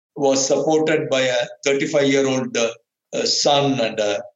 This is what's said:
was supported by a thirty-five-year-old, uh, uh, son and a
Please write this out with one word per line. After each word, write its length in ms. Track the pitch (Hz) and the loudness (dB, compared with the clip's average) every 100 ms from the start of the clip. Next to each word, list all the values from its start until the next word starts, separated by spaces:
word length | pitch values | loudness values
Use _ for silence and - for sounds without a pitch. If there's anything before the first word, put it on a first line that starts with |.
| _ - | _ -2
was 300 | 139 135 - | 0 2 0
supported 640 | 139 147 156 156 151 - | 0 2 2 2 0 0
by 140 | 135 | 0
a 240 | 131 123 120 - | 0 0 -4 -4
thirty-five-year-old, 880 | 143 139 139 151 139 139 135 131 117 120 | -2 0 0 0 2 2 2 0 -2 -2
uh, 140 | 117 - _ _ _ | -2 -4 _ _ _
uh, 100 | - | -6
son 560 | 117 - 156 143 139 127 | -2 0 2 2 2 0
and 180 | 110 107 | -2 -2
a 240 | 104 101 - | -2 -2 -6